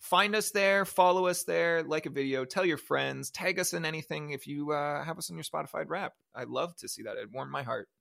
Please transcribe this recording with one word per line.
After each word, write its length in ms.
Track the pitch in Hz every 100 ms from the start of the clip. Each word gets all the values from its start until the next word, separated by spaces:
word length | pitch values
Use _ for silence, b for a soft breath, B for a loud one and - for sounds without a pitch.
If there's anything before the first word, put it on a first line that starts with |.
find 340 | - 180 208
us 160 | 214 208
there, 340 | 202 196 196
follow 440 | 190 - 180 185 180
us 160 | 175
there, 400 | - 170 170 165
like 220 | 156 156 156
a 40 |
video, 340 | 143 135 131
tell 200 | 131 185
your 140 | 185 147
friends, 520 | - 139 135 135 135
tag 300 | - 185 185
us 120 | 175
in 120 | 175
anything 460 | 160 160 - 151 147
if 180 | 139 -
you, 240 | 143 147
uh, 320 | 147 147 147
have 120 | 156 165
us 140 | 170
on 60 | 165
your 80 |
Spotify 400 | 151 156 156 - 151
Wrapped. 320 | 180 185 - _
I 100 | 117
love 300 | 123 127 175 170
to 100 | -
see 160 | -
that. 120 | 110 110
It 140 | 110
warmed 220 | 127 135
my 100 | 139
heart. 260 | 123 117 98 _